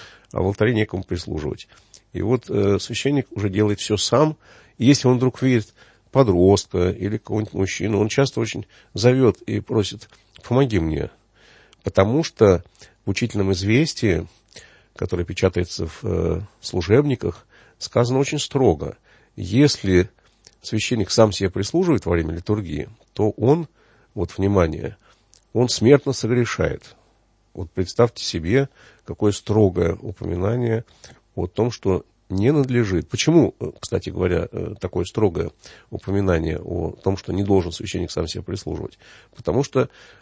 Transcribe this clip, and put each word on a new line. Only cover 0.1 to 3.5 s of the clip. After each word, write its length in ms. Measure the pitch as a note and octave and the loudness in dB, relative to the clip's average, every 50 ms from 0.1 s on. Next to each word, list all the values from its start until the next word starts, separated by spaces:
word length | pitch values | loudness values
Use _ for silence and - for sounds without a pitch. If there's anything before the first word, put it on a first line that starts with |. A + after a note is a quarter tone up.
| - - _ _ - | -20 -20 _ _ -4
а 80 | F2 | -2
в 60 | F2 | -2
алтаре 260 | G2 G2+ - A2 A#2 A#2+ | 0 0 0 0 0 2
некому 300 | G#2+ G#2 - - F#2+ F#2+ | 0 -2 -2 -4 -8 -6
прислуживать. 680 | - F#2 F2 - - E2+ D#2 D2 D2 - - - _ _ _ _ _ - - _ _ | -6 -8 -8 -6 -8 -8 -6 -6 -6 -8 -10 -14 _ _ _ _ _ -20 -20 _ _
И 100 | - F2+ | -8 -4
вот, 280 | F#2 G#2+ B2+ A#2+ - - | -2 -2 -2 -2 -2 -2
э, 300 | - G2+ G2 G2+ G2+ G2 | -2 0 2 2 0 0
священник 480 | - - A2+ - - C#3 D3 C#3 - - | -2 -6 -6 -4 -2 0 0 0 -2 -4
уже 180 | - G2+ G#2 | -6 -4 -4
делает 300 | G2 | -2